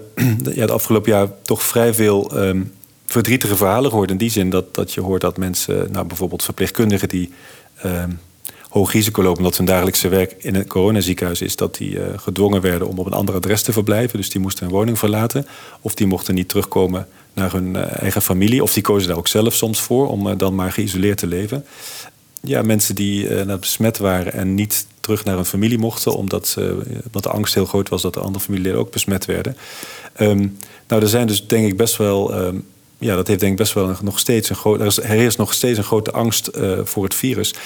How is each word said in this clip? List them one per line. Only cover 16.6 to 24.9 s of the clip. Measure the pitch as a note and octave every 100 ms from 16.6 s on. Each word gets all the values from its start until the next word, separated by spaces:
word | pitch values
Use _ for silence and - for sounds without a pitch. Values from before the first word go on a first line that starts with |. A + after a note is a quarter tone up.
| F#2+ G2 F#2 F#2 F#2+ - -
naar | - F#2+
hun, | F#2 F#2 F#2
eh, | F#2 -
eigen | - -
familie. | - F#2 G2+ B2
Of | -
die | -
kozen | G2+ G#2 F2+
daar | E2+
ook | -
zelf | G#2+ A2+
soms | - A2+ A2
voor | - B2 C#3
om, | G#2+ G2+
eh, | F#2+
dan | G2
maar | F#2+ F#2
geïsoleerd | F2+ G#2 F#2 G2 G2
te | F#2
leven. | F2 G#2 C3 C#3+ - - - - - _ -
Ja, | - C3+
mensen | A2 G#2+ -
die, | G2 G2+ G2+ G#2
eh, | G2+ G2
nou, | F#2+
besmet | - - A2+ A2+
waren | G2+ F#2 F2+
en | - F#2+
niet | G2 G#2 - -